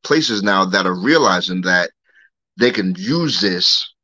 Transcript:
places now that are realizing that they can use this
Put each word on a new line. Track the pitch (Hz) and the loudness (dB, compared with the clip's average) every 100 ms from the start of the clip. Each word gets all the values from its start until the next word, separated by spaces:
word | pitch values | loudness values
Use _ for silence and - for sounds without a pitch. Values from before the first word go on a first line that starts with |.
places | - 156 147 107 | 0 0 0 -2
now | 101 95 95 | 2 2 2
that | 98 92 | 2 0
are | 90 | -2
realizing | 107 160 117 92 90 92 | 2 2 2 0 -2 -4
that | 92 90 85 _ _ _ _ _ _ - | 0 0 0 _ _ _ _ _ _ 0
they | 123 | 0
can | 113 92 90 | 2 -4 -4
use | 104 165 160 - | -4 -2 -2 -2
this | 101 90 - - - _ | -2 0 0 -2 -6 _